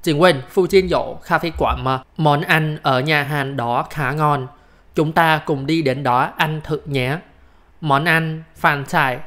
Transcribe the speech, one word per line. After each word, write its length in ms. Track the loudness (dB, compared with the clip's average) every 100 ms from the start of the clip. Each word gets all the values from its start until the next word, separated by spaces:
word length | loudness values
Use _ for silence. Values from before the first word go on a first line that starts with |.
Trình 160 | 0 4
Quỳnh, 220 | 4 4 -2
phụ 160 | 0 4
cận 180 | 4 4
dỗ 240 | -2 -2 -10 -2
cà 120 | -2
phê 120 | -2 -2
quán 260 | -2 0
mà. 180 | -2 -4 -6 -2
Món 240 | 2 2
ăn 360 | 2 0 0 -2
ở 160 | 0 0
nhà 240 | 2 0
hàng 340 | 0 -4 -4 -4
đó 300 | -2 -2 -4
khá 220 | -4 -4
ngon. 360 | 0 0 0 -4 -14 -20 -20 _ -2
Chúng 160 | 0
ta 300 | 2 4 2 0
cùng 200 | -4 -2
đi 160 | 0
đến 220 | 0 -2
đó 280 | 0 0 0 -2
ăn 240 | -2 -2
thử 180 | -6 -8 -4
nhé. 320 | -4 -2 -4 -8 _ -20 _ _ -8
Món 240 | 0 2 4
ăn 380 | 2 0 -6 -12 -2
phàn 300 | 0 0 0
trải 340 | 0 0 -2